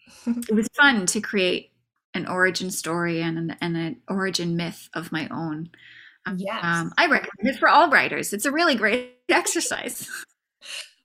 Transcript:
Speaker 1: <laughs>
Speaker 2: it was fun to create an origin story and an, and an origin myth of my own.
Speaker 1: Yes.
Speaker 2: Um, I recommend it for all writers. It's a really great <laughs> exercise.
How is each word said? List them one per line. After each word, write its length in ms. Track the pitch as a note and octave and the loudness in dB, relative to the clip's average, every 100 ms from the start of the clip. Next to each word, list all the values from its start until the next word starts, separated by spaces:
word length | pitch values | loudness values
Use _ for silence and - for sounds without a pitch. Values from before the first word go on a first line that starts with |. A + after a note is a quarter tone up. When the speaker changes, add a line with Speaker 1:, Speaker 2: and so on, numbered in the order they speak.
Speaker 1:
<laughs> 220 | _ - A#3+ | _ -8 -4
Speaker 2:
it 280 | A#3+ A#3+ | -4 0
was 140 | G#3+ A3 | 0 0
fun 300 | - C#4+ A3 F3 | 4 4 4 0
to 140 | A3 | -4
create 500 | - G3+ F3+ E3+ - _ _ _ _ | -4 0 0 -2 -6 _ _ _ _
an 120 | - - | -8 -4
origin 440 | F3+ F#3 F3 F#3 | 0 2 0 -6
story 500 | F#3+ D#3+ E3+ E3+ E3 | -6 -4 -2 -2 -2
and 180 | E3 E3 | -2 -4
an, 180 | E3 - | -6 -6
and 160 | E3+ E3 | -4 -2
an 200 | E3 - - | -4 -8 -6
origin 480 | F#3+ F#3+ F3+ F3 E3+ | -4 -2 -2 -2 -2
myth 320 | E3+ - - | -4 -8 -12
of 180 | D#3+ E3+ | -10 -6
my 160 | D#3+ - | -6 -6
own. 400 | D3 E3 D3+ E3+ - - - - _ F3+ F#3 | -6 -6 -8 -10 -16 -20 -20 -20 _ -8 -6
Speaker 1:
Yes. 240 | G3 A3+ | -6 -4
Speaker 2:
Um, 280 | E3+ E3+ E3 - | -2 0 0 2
I 80 | E4 | 4
recommend 480 | B3 - - C4 | 2 -2 -4 -2
it 40 | - | 2
for 100 | D#4+ | 6
all 220 | C#4+ D#4+ | 8 8
writers. 420 | G#3 C3 C#3+ D3+ | 6 4 0 -4
It's 140 | G#3 D4 | -2 0
a 40 | |
really 240 | D4+ F4 | 2 4
great 420 | A3+ G#3 B3 B3 _ | 4 2 0 -2 _
<laughs> 80 | - | 0
exercise. 800 | E4 F4 E4+ - - - - - - - _ _ _ - - - _ | 2 2 -2 -2 -4 -6 -10 -12 -12 -14 _ _ _ -14 -14 -14 _